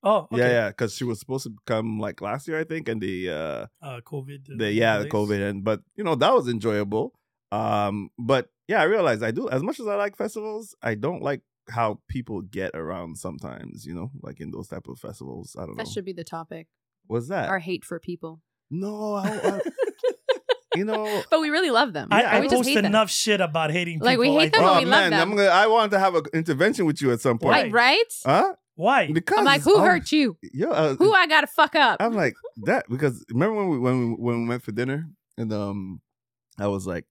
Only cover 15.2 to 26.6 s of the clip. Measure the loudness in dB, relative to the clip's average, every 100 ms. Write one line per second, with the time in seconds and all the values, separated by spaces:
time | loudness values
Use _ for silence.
15.2 | -14 -14 -16 -14 -14 -12 -10 -10 -10 -14
16.2 | -12 -14 -14 -16 -18 _ _ _ _ -8
17.2 | -4 -6 -4 -4 -4 -8 -8 -14 -10 -12
18.2 | -14 -18 _ _ _ -8 -6 -6 -4 -2
19.2 | -4 -2 -2 -2 -6 -4 -6 -2 -4 -4
20.2 | -4 -4 -2 -4 _ -4 -2 -4 -2 -4
21.2 | 0 0 2 0 2 2 2 -2 2 2
22.2 | 4 2 4 2 2 2 2 2 2 0
23.2 | 0 0 0 0 0 -2 -2 0 2 4
24.2 | 4 4 4 4 6 6 6 4 4 2
25.2 | 2 4 6 6 6 4 4 4 4 2
26.2 | 0 -2 0 2